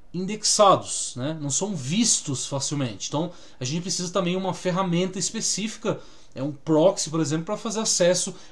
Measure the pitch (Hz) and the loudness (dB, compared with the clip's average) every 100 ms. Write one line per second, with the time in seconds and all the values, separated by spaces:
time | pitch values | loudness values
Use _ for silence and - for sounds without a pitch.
0 | - 170 185 214 - - 196 135 - - | -10 -6 -4 -2 2 6 8 8 2 -6
1 | - 123 135 160 143 - 202 175 127 202 | -6 -6 -4 -4 -4 -2 -2 -4 -2 2
2 | 240 - - 131 - 139 - 143 127 98 | 2 2 0 -4 -4 -4 -2 -2 -2 -4
3 | - 143 151 - - - 127 170 180 - | -4 -2 -4 -8 -18 -8 -4 -4 -2 -4
4 | 175 196 175 185 190 170 180 180 190 170 | -2 0 0 0 -2 -2 0 0 2 2
5 | 185 196 170 220 170 - 220 - 208 147 | 0 -2 -4 -2 -2 -2 -4 -4 -4 -4
6 | - - - - 143 143 - 151 180 196 | -8 -20 -14 -6 -6 -4 2 6 6 4
7 | - 160 147 160 165 208 226 208 208 - | -2 -2 0 -2 -2 -6 -4 -2 0 4
8 | 175 175 - - - | 4 4 0 -6 -12